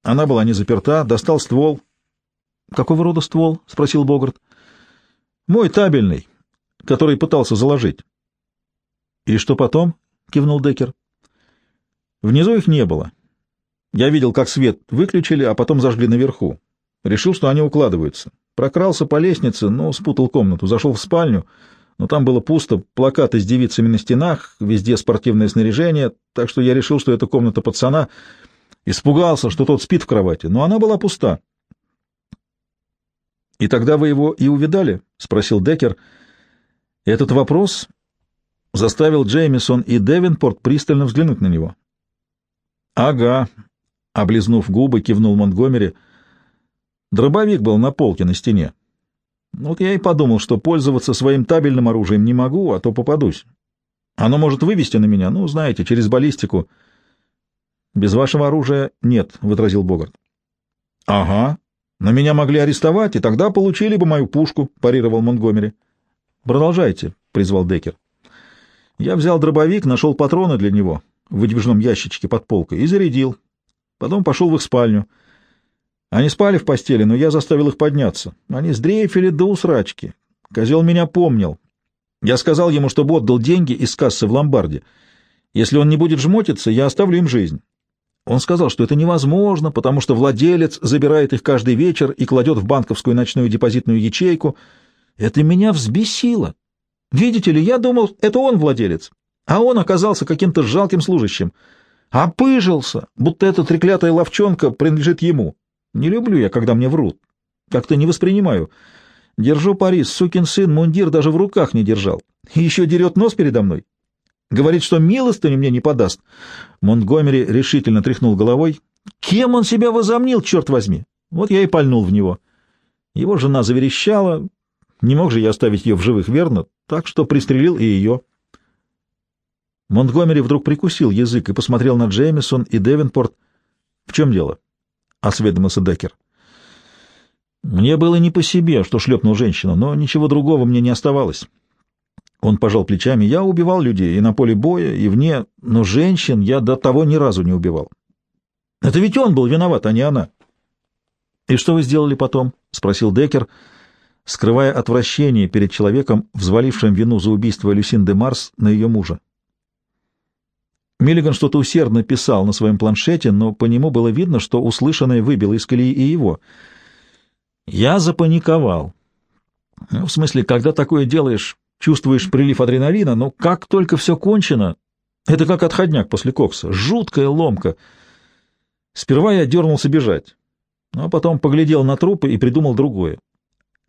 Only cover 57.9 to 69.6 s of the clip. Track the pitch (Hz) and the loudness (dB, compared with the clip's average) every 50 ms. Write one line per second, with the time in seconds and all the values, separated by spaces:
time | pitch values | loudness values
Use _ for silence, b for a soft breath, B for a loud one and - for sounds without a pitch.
57.9 | - 101 98 101 95 120 135 135 - 147 147 143 147 160 135 127 143 139 135 135 | -4 -2 0 0 2 0 0 0 0 0 0 0 0 0 0 0 -2 -2 -2 -6
58.9 | - _ - 117 123 110 92 - - - - 104 104 98 113 101 95 101 95 90 | -6 _ -2 0 0 0 0 -4 -8 -6 -4 -2 0 0 0 0 0 0 0 0
59.9 | 90 82 78 - - _ _ _ _ _ _ _ _ _ _ _ _ _ _ _ | -2 -4 -4 -8 -14 _ _ _ _ _ _ _ _ _ _ _ _ _ _ _
60.9 | _ _ _ - 101 101 92 80 98 104 120 139 156 - _ _ _ _ _ _ | _ _ _ -2 -2 0 0 0 0 0 0 0 -2 -6 _ _ _ _ _ _
61.9 | _ - 95 101 117 131 143 151 147 147 147 135 147 151 143 147 151 - - 156 | _ -4 0 0 2 2 2 2 2 2 2 2 2 2 2 0 0 0 0 0
62.9 | 165 208 220 202 - 107 92 117 110 120 185 202 185 202 190 196 185 - 214 220 | 2 2 0 0 -2 -2 0 0 0 0 0 0 0 0 0 0 0 0 -2 0
63.9 | 208 196 175 160 156 147 135 - - 143 156 147 - - 139 139 - _ - 120 | 0 0 0 2 0 0 0 -2 0 0 -2 0 -2 -4 -6 -6 -4 _ 0 0
64.9 | 123 131 117 117 110 113 113 120 123 117 107 113 107 107 104 107 107 _ _ _ | 2 2 2 0 0 0 0 0 0 0 0 0 0 0 -2 -2 -6 _ _ _
65.9 | _ _ _ _ _ _ _ _ _ _ - 123 123 139 151 165 170 180 175 120 | _ _ _ _ _ _ _ _ _ _ -4 -2 0 2 2 2 2 0 0 0
66.9 | 90 - - 80 - _ _ _ - 104 98 92 98 95 90 87 95 82 - - | -2 -4 -8 -12 -12 _ _ _ -2 -2 0 0 0 0 0 0 -2 -4 -4 -8
67.9 | - _ _ _ _ _ b b b b b b b b b b b b b b | -12 _ _ _ _ _ b b b b b b b b b b b b b b
68.9 | b - - - - 170 147 175 175 160 143 156 147 151 | b -8 -6 -4 -2 0 0 0 0 0 0 0 2 2